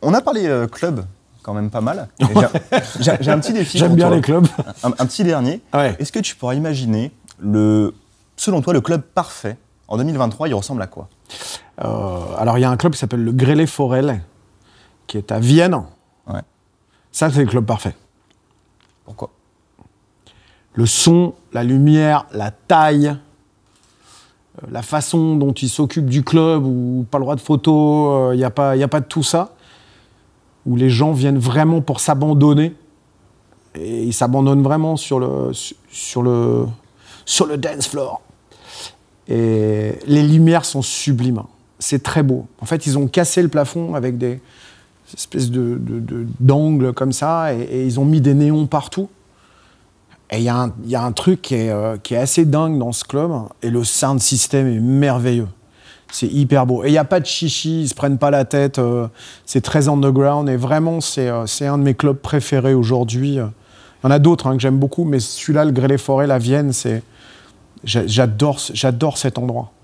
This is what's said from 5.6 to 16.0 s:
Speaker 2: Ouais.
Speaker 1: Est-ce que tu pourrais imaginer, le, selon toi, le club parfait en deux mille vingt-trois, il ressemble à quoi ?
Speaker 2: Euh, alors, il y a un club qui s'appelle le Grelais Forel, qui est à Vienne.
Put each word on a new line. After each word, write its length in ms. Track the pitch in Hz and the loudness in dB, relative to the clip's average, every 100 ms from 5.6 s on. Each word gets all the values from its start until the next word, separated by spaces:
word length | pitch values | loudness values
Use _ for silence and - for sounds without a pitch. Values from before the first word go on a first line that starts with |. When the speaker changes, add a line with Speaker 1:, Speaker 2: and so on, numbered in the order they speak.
| _ 143 | _ 0
Speaker 2:
Ouais. 200 | 143 92 | 0 -2
Speaker 1:
Est-ce 120 | 143 | -6
que 80 | 226 | -6
tu 160 | 196 - | -6 -6
pourrais 220 | 123 135 | -6 -4
imaginer, 540 | 160 143 123 110 127 _ - - | -4 -4 -2 -2 -4 _ -20 -12
le, 540 | 101 104 107 107 104 - _ _ _ - | -2 2 4 4 0 -4 _ _ _ -8
selon 260 | - 185 | -2 -2
toi, 120 | 135 | 0
le 80 | 170 | 0
club 200 | 123 165 | 0 -4
parfait 560 | - - 170 - 107 117 _ _ _ | -2 -6 -6 -8 -12 -12 _ _ _
en 100 | 107 | -4
deux 60 | 139 | -4
mille 120 | 147 | -2
vingt-trois, 300 | 123 107 160 | -2 -2 -4
il 60 | 110 | -4
ressemble 260 | 101 131 | -4 -8
à 60 | 95 | -8
quoi ? 200 | - 82 _ _ - - - - - | -12 -20 _ _ -16 -14 -14 -16 -10
Speaker 2:
Euh, 360 | - - 98 90 - - | -6 -6 -6 -8 -10 -4
alors, 180 | 113 120 | 0 2
il 40 | |
y 40 | 127 | 2
a 40 | |
un 60 | 127 | 2
club 160 | 175 | 0
qui 40 | 147 | -2
s'appelle 240 | 120 120 | -4 -2
le 80 | 113 | 0
Grelais 360 | 127 127 151 160 | 2 2 4 0
Forel, 540 | - 139 127 143 113 82 _ _ _ _ _ _ _ - | 0 -2 0 0 -4 -8 _ _ _ _ _ _ _ -12
qui 120 | 107 | -10
est 120 | 98 | -6
à 60 | 110 | -2
Vienne. 360 | 120 151 175 160 78 _ | 2 2 2 -2 -6 _